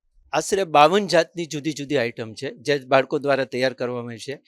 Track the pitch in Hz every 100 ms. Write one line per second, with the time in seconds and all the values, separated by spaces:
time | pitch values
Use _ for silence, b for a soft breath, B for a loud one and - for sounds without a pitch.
0 | _ _ _ 151 - 196 180 147 151 196
1 | 190 170 170 170 160 151 151 139 135 143
2 | 117 117 113 104 131 233 143 143 127 135
3 | 127 151 139 135 131 123 131 120 123 123
4 | 120 113 135 139